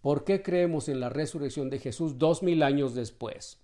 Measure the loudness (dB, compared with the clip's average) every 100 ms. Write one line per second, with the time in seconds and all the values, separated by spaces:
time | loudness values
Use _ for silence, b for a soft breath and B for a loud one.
0 | 2 0 2 -2 2 2 2 0 -2 -4
1 | -2 -2 -4 -4 -6 -4 -4 -4 -6 -4
2 | -4 2 2 4 2 4 4 4 0 -2
3 | -8 -8 -10 -10 -16 -20